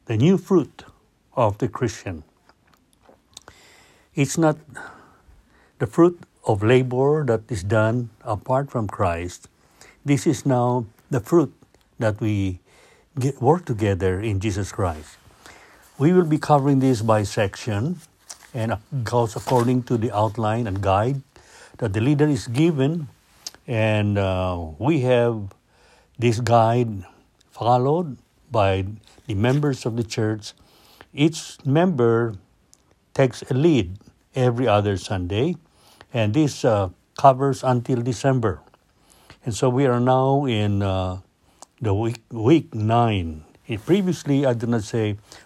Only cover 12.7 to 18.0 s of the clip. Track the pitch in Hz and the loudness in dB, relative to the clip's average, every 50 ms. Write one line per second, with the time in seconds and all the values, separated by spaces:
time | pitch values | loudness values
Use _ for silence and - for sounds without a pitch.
12.7 | _ _ _ _ _ _ _ _ - - 120 123 - - 117 127 160 180 175 - | _ _ _ _ _ _ _ _ -6 -4 -4 -4 -2 0 2 2 2 2 2 -6
13.7 | 123 101 110 101 98 90 98 92 92 92 107 117 101 95 92 110 95 101 101 - | -4 -2 0 0 0 0 0 -2 -2 -2 -2 -4 -4 -2 -2 -2 -4 -4 -6 -6
14.7 | - - 104 87 80 76 76 - - - _ - _ _ - - - - - - | -4 -4 -4 -4 -4 -6 -12 -20 -20 -20 _ -20 _ _ -20 -20 -20 -20 -20 -20
15.7 | - - _ - _ - 135 156 185 185 180 160 151 147 - - 151 143 135 143 | -20 -20 _ -16 _ 0 2 4 4 4 4 4 2 0 2 4 2 4 4 4
16.7 | 139 135 131 135 131 110 110 117 110 107 104 98 - - 107 98 - - - - | 2 4 4 2 2 2 2 2 2 2 2 -2 -2 -2 -2 -2 -4 -8 -6 -4
17.7 | 104 101 110 156 180 - | -4 -2 -2 -4 -4 -6